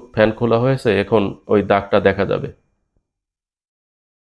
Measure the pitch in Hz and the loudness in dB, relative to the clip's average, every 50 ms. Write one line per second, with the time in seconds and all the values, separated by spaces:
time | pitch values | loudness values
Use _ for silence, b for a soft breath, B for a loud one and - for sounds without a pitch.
0 | - - - 117 107 107 110 - 120 113 113 117 123 131 135 131 - 120 98 98 | -2 -8 0 2 2 2 2 -2 -2 0 0 0 0 0 -2 -2 0 0 0 0
1 | 101 - 117 107 101 98 - - _ - 113 104 98 98 104 98 98 - - 104 | 0 2 0 0 0 0 -6 -10 _ 0 0 0 2 2 0 -2 0 0 -2 2
2 | 95 98 95 95 95 - - 95 143 - - _ _ _ _ _ _ _ _ _ | 2 2 0 0 -2 -2 -2 -4 -6 -10 -14 _ _ _ _ _ _ _ _ _
3 | _ _ _ _ _ _ _ _ _ _ _ _ _ _ _ _ _ _ _ _ | _ _ _ _ _ _ _ _ _ _ _ _ _ _ _ _ _ _ _ _
4 | _ _ _ _ _ _ | _ _ _ _ _ _